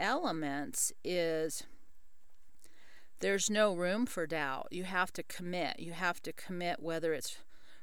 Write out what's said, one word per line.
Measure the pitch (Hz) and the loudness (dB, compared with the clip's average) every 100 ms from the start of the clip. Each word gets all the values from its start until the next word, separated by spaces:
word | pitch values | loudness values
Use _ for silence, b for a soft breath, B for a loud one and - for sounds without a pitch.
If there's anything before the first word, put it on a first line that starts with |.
elements | 196 269 285 160 147 143 139 - - - | 2 2 2 0 0 -2 -2 0 0 0
is | - 180 165 160 160 - - - - - - - - - - - B B B B B - | 0 2 4 4 2 -2 -6 -8 -8 -8 -8 -8 -8 -8 -8 -8 B B B B B -2
there's | 190 196 185 | 2 4 4
no | 214 214 | 6 6
room | 175 175 202 247 | 6 2 4 2
for | - 160 | 0 0
doubt. | 160 143 135 - | 2 0 0 -4
You | 175 | -4
have | 185 185 185 | 0 2 2
to | - | 0
commit. | - - 175 180 151 - | -4 -4 -2 0 0 0
You | 165 | -4
have | 170 180 170 | 0 0 0
to | - | -2
commit | - - 180 175 - | -6 -4 -2 0 0
whether | 156 165 165 | 0 0 2
it's | 151 - - - b b b | 2 -2 -6 -8 b b b